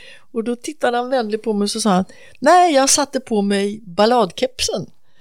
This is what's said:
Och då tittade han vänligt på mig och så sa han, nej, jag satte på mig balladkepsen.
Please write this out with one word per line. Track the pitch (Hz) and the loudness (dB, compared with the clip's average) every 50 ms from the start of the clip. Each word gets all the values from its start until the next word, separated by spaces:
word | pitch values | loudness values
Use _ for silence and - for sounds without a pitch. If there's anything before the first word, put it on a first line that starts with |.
| - - - - - - | -20 -20 -20 -20 -20 -10
Och | - 233 214 | -8 -6 -6
då | 240 240 | -6 -6
tittade | 233 - - 302 - - 247 240 | -8 -10 -14 -8 -4 -2 -2 -2
han | 240 247 247 | -2 -2 -2
vänligt | 269 254 226 208 214 214 | -2 -2 -2 -4 -6 -6
på | - 233 | -4 -4
mig | 214 202 | -2 -2
och | 202 202 | -2 -4
så | - 220 | -4 -2
sa | 214 220 | 0 2
han, | 185 180 190 - - - - - - - | 2 2 0 -4 -8 -20 -20 -20 -12 -2
nej, | - 277 349 359 359 349 294 | 2 4 6 6 6 4 4
jag | 262 269 269 | 2 2 2
satte | - 302 285 277 - 262 | 2 0 0 -2 -4 -6
på | 262 - 226 208 | -6 -4 -2 -2
mig | 202 202 202 196 196 202 208 214 - | 0 0 0 -2 -2 -4 -6 -10 -14
balladkepsen. | 180 170 208 208 226 247 247 214 175 - - 247 - - - - - 381 214 - - - - - - - - | -6 -2 2 2 4 4 2 0 0 -2 -4 -4 -4 -4 -4 -6 -4 -4 -6 -8 -10 -14 -20 -20 -20 -20 -20